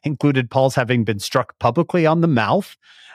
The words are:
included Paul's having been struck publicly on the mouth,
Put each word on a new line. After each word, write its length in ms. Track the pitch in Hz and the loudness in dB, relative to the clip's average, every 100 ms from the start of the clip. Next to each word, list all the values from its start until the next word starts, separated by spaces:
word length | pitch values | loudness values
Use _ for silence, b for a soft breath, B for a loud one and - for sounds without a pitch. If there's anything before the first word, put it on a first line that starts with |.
included 460 | - 143 147 135 120 | -8 -2 0 0 -2
Paul's 240 | 135 131 | 0 0
having 280 | 135 120 123 | 0 0 0
been 160 | 110 101 | 0 -4
struck 400 | - 135 120 - | -4 -4 -4 -2
publicly 460 | 120 117 170 180 | -2 0 0 0
on 160 | 156 165 | 2 2
the 80 | 165 | 2
mouth, 480 | 127 104 170 - - B B B | 2 2 0 -4 -12 B B B